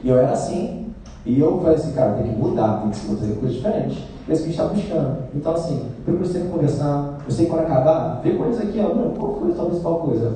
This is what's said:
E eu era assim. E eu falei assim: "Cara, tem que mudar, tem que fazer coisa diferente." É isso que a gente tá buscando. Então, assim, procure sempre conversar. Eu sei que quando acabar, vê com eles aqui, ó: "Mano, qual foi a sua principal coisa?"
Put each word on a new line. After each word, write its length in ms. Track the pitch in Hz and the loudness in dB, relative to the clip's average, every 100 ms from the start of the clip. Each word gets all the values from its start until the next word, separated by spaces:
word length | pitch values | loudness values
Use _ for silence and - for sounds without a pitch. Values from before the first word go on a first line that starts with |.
E 60 | 127 | 4
eu 80 | 127 | 6
era 140 | 127 | 6
assim. 560 | - - - - - - - - - - | 2 -2 -2 -4 -6 -10 -12 -14 -12 0
E 140 | 135 | 4
eu 200 | 156 185 | 4 4
falei 160 | 160 156 | 4 4
assim: 160 | - | 2
"Cara, 220 | - 104 | 2 2
tem 180 | 101 110 | 2 -2
que 80 | 110 | 0
mudar, 400 | 175 117 110 101 | 0 2 2 2
tem 80 | 107 | -2
que 80 | - | -4
fazer 380 | 107 - 107 - | -4 -2 -2 -2
coisa 180 | 127 | -2
diferente." 540 | - 214 160 139 - - - - | 0 0 0 -2 -4 -8 -14 -2
É 60 | |
isso 100 | 156 | 0
que 60 | 160 | 0
a 20 | |
gente 100 | 165 | -2
tá 120 | - | 0
buscando. 440 | 202 175 165 135 - - 143 | 0 0 -2 0 -2 -4 -4
Então, 180 | 160 | -2
assim, 320 | 170 131 131 - - - | -2 -2 -4 -4 -6 -2
procure 220 | - 180 | 0 0
sempre 220 | - 180 | -2 -2
conversar. 680 | 196 143 139 143 143 143 143 - | 0 2 2 0 0 -2 -6 -4
Eu 60 | |
sei 140 | - 165 | 0 2
que 60 | |
quando 120 | 165 160 | 2 2
acabar, 560 | 165 - 320 - - | 4 4 4 2 -2
vê 80 | - | 0
com 140 | 208 247 | 0 0
eles 140 | 226 | -2
aqui, 200 | 202 220 | -2 0
ó: 160 | 208 - | 0 2
"Mano, 180 | - - | 0 -2
qual 200 | - - | -4 -2
foi 160 | - | -2
a 40 | 175 | 0
sua 100 | 170 | 0
principal 340 | 175 165 165 | -2 0 0
coisa?" 340 | 156 113 117 | 0 0 0